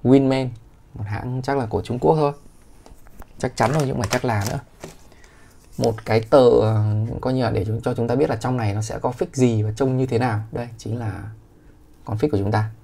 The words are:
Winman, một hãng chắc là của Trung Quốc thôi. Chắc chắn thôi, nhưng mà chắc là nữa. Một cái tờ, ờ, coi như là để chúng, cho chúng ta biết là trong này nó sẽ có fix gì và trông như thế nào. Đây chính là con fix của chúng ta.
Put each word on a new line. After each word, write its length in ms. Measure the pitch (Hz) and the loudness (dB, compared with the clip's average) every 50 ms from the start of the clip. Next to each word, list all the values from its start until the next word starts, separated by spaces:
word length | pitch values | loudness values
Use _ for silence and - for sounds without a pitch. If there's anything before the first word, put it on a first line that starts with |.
| - | 6
Winman, 440 | 123 131 139 139 131 131 135 131 127 - - - - - - - - - | 6 6 6 6 4 2 0 -2 -4 -6 -10 -20 -20 -20 -20 -20 -20 -14
một 100 | 113 107 | -12 -8
hãng 340 | 101 110 117 - 127 127 131 | -8 -6 -6 -6 -6 -6 -6
chắc 160 | 131 - 139 139 | -4 -2 -2 -2
là 80 | 123 | -2
của 160 | 110 - 85 | -2 -4 -4
Trung 160 | - - 113 123 | -4 -4 -6 0
Quốc 180 | 143 156 160 | 0 0 2
thôi. 160 | 156 151 143 147 - - - - - - - - - - - - - - - - - - - - - | 2 0 -2 -2 -6 -18 -20 -20 -20 -20 -20 -20 -20 -20 -20 -20 -20 -20 -20 -20 -20 -20 -20 -10 -8
Chắc 180 | - 131 - | -8 -6 -2
chắn 140 | - 113 113 143 | 0 0 0 2
thôi, 80 | 156 - | 0 0
nhưng 120 | 127 135 127 | -2 -2 -4
mà 80 | 110 104 | -4 -2
chắc 140 | - 123 - | -2 -2 0
là 200 | 127 113 104 101 104 | 0 0 0 -2 -2
nữa. 80 | - - - - - - - - - - - - - - - - - - - - - - - - - - | -6 -8 -10 -12 -20 -18 -18 -18 -18 -20 -20 -20 -20 -20 -20 -20 -20 -20 -20 -20 -20 -20 -20 -16 -6 -2
Một 160 | 120 117 110 110 - | 0 0 0 -2 -2
cái 160 | - 110 113 | 0 0 0
tờ, 280 | 113 - - 139 127 120 123 120 | 2 6 6 8 8 8 8 6
ờ, 240 | 113 107 110 107 107 107 107 107 110 117 - - | 4 4 2 2 2 2 0 0 -2 -4 -6 -6
coi 140 | - 127 131 | -4 -2 0
như 80 | 131 | 0
là 80 | 123 113 | 0 0
để 140 | 110 110 90 | 0 -2 -2
chúng, 160 | 107 110 117 | -2 -4 -2
cho 140 | - 135 120 | -2 -2 -2
chúng 140 | 123 117 117 | -2 0 0
ta 60 | 120 | 2
biết 160 | 131 151 156 | 2 2 0
là 60 | 127 | 0
trong 200 | 110 - 127 127 | -2 -2 -2 -2
này 180 | 123 113 104 101 | 0 0 -2 -2
nó 80 | 104 | -2
sẽ 160 | 110 110 - 113 | -4 -4 -6 -4
có 140 | - 127 120 - | -4 -4 -2 -2
fix 80 | 185 - | -4 -4
gì 300 | - 131 127 120 113 110 | 2 2 4 4 4 2
và 100 | 104 107 107 | 0 -2 -2
trông 200 | - 139 131 127 | 0 0 0 2
như 100 | 127 131 | 0 0
thế 120 | 127 120 110 | 0 0 0
nào. 220 | 123 123 110 104 110 - | 0 0 -2 -4 -6 -6
Đây 160 | - 123 120 120 - - | -8 -10 -10 -10 -12 -14
chính 200 | - 110 110 123 | -8 -8 -6 -6
là 240 | 120 107 95 - 98 107 110 - - _ _ - - - - - - - - - - | -6 -8 -8 -8 -12 -14 -16 -18 -20 _ _ -20 -20 -20 -20 -20 -20 -20 -20 -18 -10
con 120 | - 101 | -8 -4
fix 120 | 110 143 151 | -2 0 0
của 80 | - 98 | 0 0
chúng 120 | 98 101 | 0 0
ta. 200 | 107 104 107 - - - | 0 0 -2 -2 -8 -14